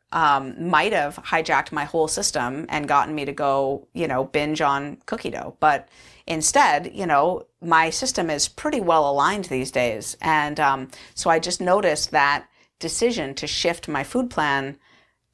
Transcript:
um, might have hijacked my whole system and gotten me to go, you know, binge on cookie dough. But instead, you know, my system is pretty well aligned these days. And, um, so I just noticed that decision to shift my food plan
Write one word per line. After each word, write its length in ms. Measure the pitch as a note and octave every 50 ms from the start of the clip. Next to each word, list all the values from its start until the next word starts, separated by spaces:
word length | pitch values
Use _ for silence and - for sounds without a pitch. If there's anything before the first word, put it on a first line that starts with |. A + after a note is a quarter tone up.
| _ _
um, 560 | - D#3+ D#3+ D3 C#3+ C3+ - - - - E3 F3+
might 240 | E3+ D3+ E3+ G#3+
have 240 | A3 E3+ C#3+ D3 -
hijacked 540 | - - - - E3 D#3+ - D3+ C3+ - -
my 140 | D#3+ D3+ C#3+
whole 240 | D3+ - E3 D#3 D#3
system 580 | - F#3+ G3+ - - D3 A#2+ B2 C3+ D3 - -
and 200 | D#3 D3+ D3 C#3+
gotten 260 | D3 C#3+ - - D#3
me 100 | D3+ C#3
to 80 | C#3+
go, 540 | C#3+ D#3+ D3 C#3 C3+ C#3 C#3 C3+ C#3 - - _ -
you 140 | D#3 E3+ D3+
know, 160 | C3 C3 C3+
binge 360 | - - C#3+ D3 D3+ D#3 D#3
on 360 | D#3 C#3 C#3 C#3 C#3+ D3 - - _
cookie 240 | - A3 A#3 - -
dough. 260 | - - - - - _
But 280 | D#3+ D3+ C#3+ C3+ - _ _ - - - - - _
instead, 680 | - E3 D#3+ D3+ - - C#4 C#4+ F#3+ D3+ D3 E3+ -
you 140 | - G3+ F#3+
know, 400 | E3 D3 C#3 D3+ F3+ F3+ - - - _ _
my 280 | E3+ E3+ E3 D#3+ E3 D#3+
system 380 | D#3+ - C4 B3+ - G#3 F3 D#3+
is 200 | D3+ C#3+ - -
pretty 320 | - - - D4+ D4+ A#3+
well 280 | G3 E3+ E3 D#3 D3 C#3+
aligned 360 | C#3 C#3+ C#3+ F3 G3+ G#3 F3+
these 260 | - C3+ B2+ C3 B2+
days. 460 | - C3 B2 A#2 A2 G#2+ - - - -
And, 380 | - D#3+ D#3 D3+ D3 D3 D3 D3+
um, 300 | D3+ C#3 C3+ C3+ C3 - - - - - _
so 160 | - - F3
I 80 | E3 D#3+
just 220 | E3 F3+ F3+ -
noticed 500 | F#3 F3 F#3 G#3 G3 E3+ D3+ D3+ - -
that 380 | D3+ D3+ C#3 C#3+ D3 - - - _ _ _ _ _ -
decision 540 | - D#3+ - - A3+ B3 A#3 F#3+ D3 C3+ C3+
to 100 | - -
shift 400 | C#3+ - - - E3+ E3+ - -
my 160 | - D3+ C3+
food 280 | C#3 - - B3 B3+ B3
plan 480 | - E3+ D3+ C#3+ C#3 C#3 C3+ C3+ C#3 - _ _ _ _ _ _ _ _ _ _